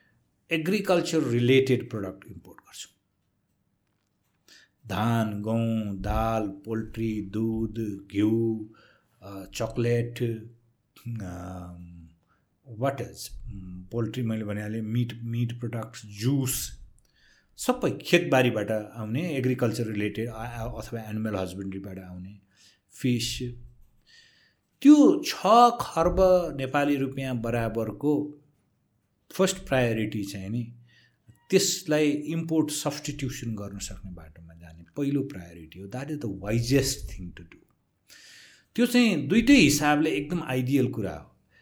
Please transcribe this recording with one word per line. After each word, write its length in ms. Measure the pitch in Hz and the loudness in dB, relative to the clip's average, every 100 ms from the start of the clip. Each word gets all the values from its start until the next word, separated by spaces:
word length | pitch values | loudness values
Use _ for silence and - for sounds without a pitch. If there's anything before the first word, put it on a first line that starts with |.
| _ _ _ _ _ | _ _ _ _ _
एग्रिकल्चर 720 | 165 160 208 190 214 - 160 | -2 0 0 2 2 2 0
रिलेटेड 680 | 131 120 120 131 131 123 - | 2 2 6 6 6 2 0
प्रडक्ट 340 | 110 95 - - | -6 -8 -10 -16
इम्पोर्ट 280 | 90 - - | -18 -20 -20
गर्छौँ। 360 | - - - _ _ _ _ _ _ _ _ _ _ _ _ _ _ _ _ - _ _ 110 | -20 -18 -18 _ _ _ _ _ _ _ _ _ _ _ _ _ _ _ _ -20 _ _ -8
धान, 540 | 92 113 117 110 104 | -2 2 2 0 -2
गहुँ, 540 | 104 113 117 113 104 95 | -2 0 0 0 -2 -4
दाल, 520 | 101 107 113 113 104 | -2 0 2 0 -2
पोल्ट्री, 760 | 95 113 113 113 113 110 107 | -6 -6 -4 -4 -4 -2 -2
दुध, 840 | 95 104 113 113 113 113 107 98 - | -4 -2 -2 -2 -4 -4 -6 -6 -4
घिउ, 520 | 101 107 113 113 110 107 - - _ _ _ | 0 2 2 0 -2 -8 -16 -20 _ _ _
अ, 220 | 95 98 95 | -18 -16 -12
चकलेट, 680 | - 113 - 120 120 117 - 120 110 - - _ _ _ - 117 113 | -6 -4 0 2 2 0 -2 -4 -4 -10 -20 _ _ _ -18 -10 -8
अ, 540 | 92 87 90 92 87 87 87 85 82 _ _ _ _ _ - | -8 -10 -10 -10 -12 -14 -16 -18 -20 _ _ _ _ _ -18
what 200 | 107 139 | -4 -2
else? 380 | - - - - - - | -2 -8 -10 -14 -12 -12
उम्, 380 | 101 92 90 92 | -12 -12 -14 -8
पोल्ट्री 300 | 117 113 120 | -4 -2 -2
मैले 220 | 113 110 | -2 -2
भनिहालेँ, 380 | 104 104 104 110 | -4 -6 -6 -6
मिट, 380 | 110 117 120 120 | -2 0 -2 -4
मिट 380 | 117 117 117 120 | -6 -2 -2 -4
प्रडक्ट्स, 460 | 117 113 113 - 104 | -6 -6 -10 -14 -16
जुस, 720 | 101 120 143 120 - - - - - _ _ _ _ _ - | -4 0 0 0 -4 -8 -12 -18 -20 _ _ _ _ _ -4
सबै 340 | - 254 156 | -2 0 -2
खेतबारीबाट 800 | - - 175 165 131 123 107 104 | -4 2 2 4 4 4 2 -2
आउने, 680 | 110 104 117 107 120 175 135 | -2 -4 -8 -6 -4 -2 -2
एग्रिकल्चर 500 | 127 123 123 127 110 | 0 0 0 0 -4
रिलेटेड, 420 | 101 104 104 117 | -2 -4 -4 -6
अ, 40 | |
अ, 480 | 110 120 120 113 110 | -8 -10 -10 -8 -8
अथवा 200 | - 117 | -10 -10
एनिमल 360 | 107 107 110 98 | -6 -6 -2 -2
हस्बेन्ड्रीबाट 600 | 92 92 95 95 98 92 | -4 -6 -8 -8 -10 -12
आउने, 420 | 92 90 92 104 _ _ - _ _ | -12 -12 -14 -16 _ _ -20 _ _
फिस। 460 | - 127 120 117 - 123 - - - - _ _ - _ _ _ _ _ _ | -4 0 0 -2 -6 -8 -10 -18 -20 -20 _ _ -20 _ _ _ _ _ _
त्यो 400 | 277 302 294 - - | 10 10 10 6 0
छ 60 | - 190 233 240 233 | -2 6 8 8 6
खर्ब 360 | - 165 170 175 185 185 170 139 | -2 0 2 6 6 6 4 -4
नेपाली 400 | 131 143 143 143 | -2 2 2 2
रुपियाँ 400 | 135 135 135 123 | 0 -4 -4 -2
बराबरको 1000 | 117 117 113 110 107 101 147 147 - - _ _ _ _ _ _ _ _ _ | -2 0 0 -2 -4 -2 0 0 0 -10 _ _ _ _ _ _ _ _ _
फर्स्ट 240 | - 185 185 | 0 0 0
प्रायोरिटी 680 | - 131 120 110 107 113 | 0 2 2 0 -2 -4
चाहिँ 260 | 95 98 95 | -6 -8 -6
नि, 220 | 120 117 - - _ _ _ - _ - | -6 -6 -12 -20 _ _ _ -20 _ 0
त्यसलाई 600 | 185 185 - - 151 147 | 0 2 -2 -2 2 2
इम्पोर्ट 600 | 147 147 165 165 160 151 | 0 -4 -6 0 0 0
सब्स्टिट्युसन 840 | - 143 - - - 127 - 117 | -2 -4 -4 -8 -6 -6 -6 -6
गर्न 240 | 107 101 98 | -6 -8 -10
सक्ने 340 | - - 95 | -10 -12 -12
बाटोमा 420 | 85 78 78 82 | -14 -16 -20 -20
जाने 300 | 82 82 82 85 - | -20 -20 -20 -14 -6
पहिलो 240 | 143 143 | -2 -2
प्रायोरिटी 580 | 139 92 87 85 80 90 | -4 -8 -14 -16 -18 -16
हो। 80 | 98 | -12
That 160 | 123 | -10
is 120 | 143 151 | -8 -8
the 140 | 113 | -8
wisest 640 | 92 98 113 120 135 - | -6 -2 0 4 2 2
thing 360 | - - - 87 | -2 -8 -10 -12
to 80 | - | -14
do। 160 | - - _ _ _ _ _ - - - - - _ | -20 -20 _ _ _ _ _ -20 -20 -20 -20 -20 _
त्यो 120 | - 240 | 0 2
चाहिँ 420 | 247 233 165 127 | 4 4 2 2
दुइटै 260 | 220 226 | 4 8
हिसाबले 560 | 285 147 147 147 147 160 | 8 8 6 4 4 2
एकदम 320 | 139 - 175 | 0 -2 -4
आइडियल 480 | 143 131 127 139 117 | -2 -2 2 2 2
कुरा 240 | 117 95 | -2 -6
हो, 220 | 76 - _ _ _ | -8 -14 _ _ _